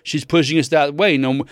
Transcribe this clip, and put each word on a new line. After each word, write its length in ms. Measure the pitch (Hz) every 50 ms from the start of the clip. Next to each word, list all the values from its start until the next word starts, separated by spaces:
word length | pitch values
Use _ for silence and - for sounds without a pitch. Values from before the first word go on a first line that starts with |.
she's 220 | - - - 151 -
pushing 340 | - 170 170 143 127 160 160
us 100 | 135 -
that 260 | 160 156 143 143 143
way, 220 | 156 202 196 156
no, 280 | 135 135 131 131 139 139 -